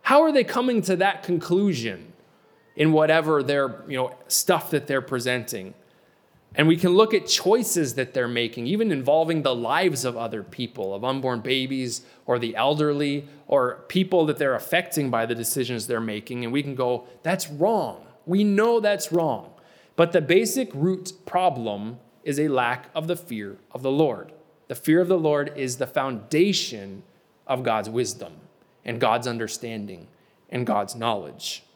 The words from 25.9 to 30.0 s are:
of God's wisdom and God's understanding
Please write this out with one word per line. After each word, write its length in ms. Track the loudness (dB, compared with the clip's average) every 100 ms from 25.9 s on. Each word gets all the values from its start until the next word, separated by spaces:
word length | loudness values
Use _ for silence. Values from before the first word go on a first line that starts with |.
| -2 -2 -6 -2 2 4 2 -4 -8 -12 -14 -18 _ _ _ -6
of 180 | -4
God's 260 | 0 -2 -2
wisdom 440 | -4 -4 -6 -14 -18 -20 _ _ _ -10
and 160 | -2
God's 260 | 2 2 -2
understanding 800 | -6 -6 -8 -8 -8 -10 -14